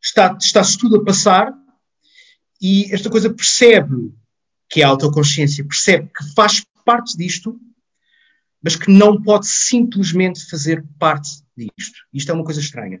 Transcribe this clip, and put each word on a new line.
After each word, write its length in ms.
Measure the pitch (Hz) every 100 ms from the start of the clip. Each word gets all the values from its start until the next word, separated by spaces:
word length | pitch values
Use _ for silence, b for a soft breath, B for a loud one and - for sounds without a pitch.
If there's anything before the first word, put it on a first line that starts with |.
está, 340 | - - 185 -
está-se 380 | - 214 190 -
tudo 200 | 240 214
a 60 |
passar 500 | 214 190 208 185 220 - _ _ _ _ b b b b _ _
e 340 | 185 196 202
esta 160 | 196 226
coisa 220 | 220 208
percebe 800 | - - - 240 214 143 127 110 - _ _ _ _ _
que 140 | -
é 20 |
a 60 | 143
autoconsciência, 760 | 135 151 147 143 - 143 -
percebe 460 | - - - 170 151 -
que 180 | 147
faz 320 | 147 208 - - _
parte 320 | - 240 233 -
disto, 440 | 180 - 220 240 _ _ _ _ _ _ _ _ _ _ 160
mas 100 | 160
que 140 | -
não 320 | 196 208 208
pode 240 | 214 208 202
simplesmente 1040 | - - 247 233 196 175 170 185 180 -
fazer 340 | 165 143 165 - _
parte 320 | 160 143 - - _ -
disto. 440 | 113 _ - _ _
Isto 200 | 139 139
é 20 |
uma 100 | 170
coisa 160 | 160 151
estranha. 400 | 143 123 101 92